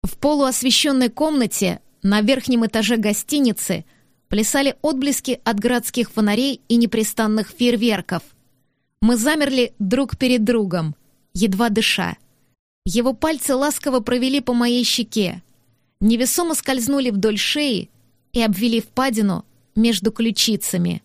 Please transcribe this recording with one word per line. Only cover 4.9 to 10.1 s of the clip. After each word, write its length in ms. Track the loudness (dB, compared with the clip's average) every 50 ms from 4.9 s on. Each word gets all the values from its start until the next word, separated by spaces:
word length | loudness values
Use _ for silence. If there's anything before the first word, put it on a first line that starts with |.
| -2 0 0 -2 -2 -2 -2 -6 -6 -4 -2
от 160 | -4 -2 0
городских 500 | 0 0 0 0 -2 -4 -4 -4 -4 -2
фонарей 520 | -2 0 0 2 2 0 0 -2 -4 -6 _
и 100 | _ 2
непрестанных 760 | 2 4 2 2 -2 -2 -2 -2 -2 -2 0 0 -2 -2 -6
фейерверков. 720 | -4 0 0 2 2 2 2 0 0 -2 -4 -6 -6 -6 -6 -10 _ _ _ _ _ _ _ _ _ _ _ _ _ _
Мы 160 | 2 2 2 2
замерли 560 | 2 0 2 2 0 0 2 0 0 0 -2 _
друг 380 | -2 0 2 0 0 -2